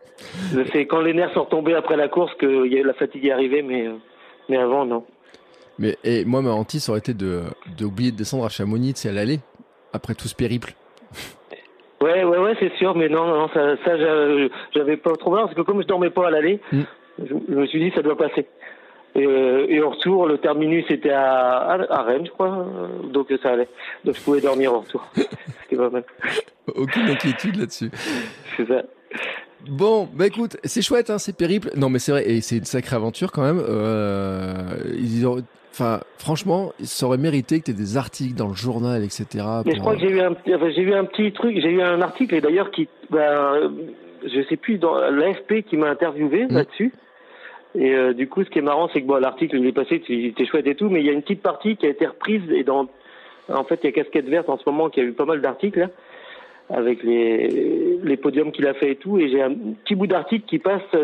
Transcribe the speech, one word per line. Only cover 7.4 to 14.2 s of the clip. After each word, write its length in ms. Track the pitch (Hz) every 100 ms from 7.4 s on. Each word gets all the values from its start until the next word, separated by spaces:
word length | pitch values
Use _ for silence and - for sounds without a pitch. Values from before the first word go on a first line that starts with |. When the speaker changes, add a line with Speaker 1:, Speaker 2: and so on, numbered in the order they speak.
| 82 - - 82
Speaker 1:
d'oublier 340 | 104 95 123
de 40 | 107
descendre 280 | 107 135
à 40 | 113
Chamonix, 440 | - 101 113 127 131
c'est 140 | 113
à 20 |
l'aller, 280 | 101 107 147 - - - _ _
après 220 | - -
tout 120 | 113 117
ce 60 |
périple. 380 | - 120 120 - - _ - - - - - - - - - - -
Speaker 2:
Ouais, 220 | 156 185
ouais, 140 | 180 175
ouais, 160 | 202 226
c'est 120 | 185 -
sûr, 180 | 185
mais 140 | 175 156
non, 180 | 160 170
non, 220 | 156 156
ça, 220 | 160 147 139
ça, 120 | 175 165
j'a-, 500 | 160 156